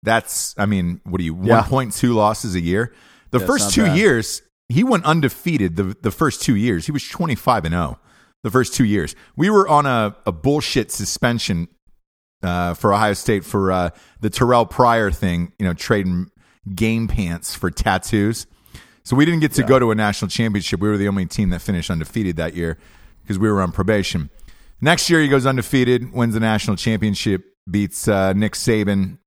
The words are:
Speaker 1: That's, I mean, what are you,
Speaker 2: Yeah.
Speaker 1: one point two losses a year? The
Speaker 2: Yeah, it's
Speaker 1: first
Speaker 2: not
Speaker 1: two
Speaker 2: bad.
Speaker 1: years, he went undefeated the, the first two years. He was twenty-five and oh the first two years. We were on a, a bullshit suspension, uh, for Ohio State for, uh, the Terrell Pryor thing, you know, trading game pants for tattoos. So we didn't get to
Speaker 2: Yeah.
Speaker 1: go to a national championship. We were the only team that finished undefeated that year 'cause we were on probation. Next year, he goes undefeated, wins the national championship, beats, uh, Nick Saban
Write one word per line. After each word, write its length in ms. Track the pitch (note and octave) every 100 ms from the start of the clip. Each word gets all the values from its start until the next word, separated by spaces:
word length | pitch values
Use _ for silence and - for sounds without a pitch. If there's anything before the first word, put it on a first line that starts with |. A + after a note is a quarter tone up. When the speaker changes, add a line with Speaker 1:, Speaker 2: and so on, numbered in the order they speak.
Speaker 1:
That's, 520 | A2 A2+ - - - -
I 80 | G2+
mean, 340 | G2+ F2 F2
what 160 | - F#2
are 40 |
you, 140 | E2+ E2
Speaker 2:
Yeah. 180 | F#2+ A2+
Speaker 1:
one 40 |
point 280 | A2+ C3 B2
two 180 | - B2
losses 420 | A#2 G#2 G#2+ A#2+
a 60 | F2+
year? 340 | E2+ F#2 A#2 _ _ _ _
The 80 | B2+
Speaker 2:
Yeah, 60 |
it's 60 | F#2+
Speaker 1:
first 140 | C4+ -
Speaker 2:
not 60 |
Speaker 1:
two 180 | - G#3+
Speaker 2:
bad. 80 | D3+
Speaker 1:
years, 440 | G#3 A#2+ A2 - _ _ _
he 160 | A#2+
went 200 | B3+ G#3+
undefeated 720 | D#3 D#3+ C#3+ - - D#3+ F#2+ E2
the, 200 | G2 -
the 100 | A2
first 320 | - D3+ -
two 140 | - A2
years. 300 | A#2 F#2 D#2+
He 60 |
was 140 | C#3+ -
twenty-five 580 | - E3+ A#2 - A#2
and 100 | D#2+
oh 240 | F2 D#2 - _ _ _ _
the 80 | -
first 220 | G2+ B2
two 120 | - A#2
years. 280 | G2+ D#2 - - -
We 140 | E3+
were 180 | G#3+ G3
on 160 | D3+
a, 320 | C#3+ B2 G#2+ G#2
a 80 | -
bullshit 580 | E2+ G2+ D3 - - A2
suspension, 760 | - G2+ - B2 A#2 - F2 E2+ _ _ _ _ _ _ _
uh, 300 | F#2 F2 F2
for 220 | E2+ G#2+
Ohio 180 | G2+ G#2+
State 320 | G2+ - G#2
for, 260 | E2+ G#2 F#2+
uh, 200 | F#2 F2 - _ _
the 100 | G#2+
Terrell 340 | - B2 B2
Pryor 460 | A2 - B2 A#2 G#2+
thing, 420 | E2+ F#2+ F2 F2 _
you 80 | F#2+
know, 80 |
trading 560 | E2+ - G#2+ F#2 F2 F2+ _ _ _ -
game 340 | F#2 A2 A2+ A2+
pants 460 | - F#2 E2+ -
for 160 | - F#2
tattoos. 760 | - - F#2 - A2 G2+ A#2 - _ _ - - _
So 120 | - B2
we 80 |
didn't 160 | D#3 E3+
get 120 | D3+
to 100 | -
Speaker 2:
Yeah. 60 | C3
Speaker 1:
go 100 | C3
to 120 | A#2+
a 40 |
national 340 | G#2+ G#2+ G2+ G2+
championship. 520 | - A2+ G2+ F2 F2+
We 80 | G2+
were 100 | G#2
the 100 | G2+
only 180 | G2 F2+
team 240 | - G2+
that 100 | F2
finished 280 | - F#2+ E2
undefeated 460 | F2 D#2+ - G2+ E2
that 180 | D#2+
year 240 | E2 E2+ E2 - - - - -
'cause 120 | G2
we 120 | A2
were 120 | G2+
on 100 | F#2
probation. 580 | D#2+ F#2+ G#2+ F#2+ F2+ D2 - - - - -
Next 300 | C3 E3+ -
year, 100 | E3+
he 80 | D3
goes 180 | C#3 C3
undefeated, 680 | C3 A2+ C#3 B2 B2 A2+
wins 220 | B2 A#2
the 60 | A2
national 360 | A2+ G#2+ - G2
championship, 680 | - A2 G#2+ G2+ - F#2+ - _ -
beats, 380 | G2+ - - -
uh, 240 | G2+ F#2+
Nick 200 | F#2+ G#2+
Saban 640 | - - A2 G2+ G2 F#2+ -